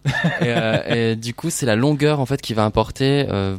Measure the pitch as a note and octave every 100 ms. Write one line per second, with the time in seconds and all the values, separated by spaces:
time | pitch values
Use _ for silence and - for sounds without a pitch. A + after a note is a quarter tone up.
0 | C#3 - D#3+ - A#2+ A#2 A2+ A2 - A#2+
1 | A2+ A2+ A2+ A#2 E3+ - B2+ G#2+ C#3+ D3
2 | D3 D3 B2+ C#3 - A2 G#2+ A2+ A2 -
3 | C3+ C#3+ B2+ G2 G2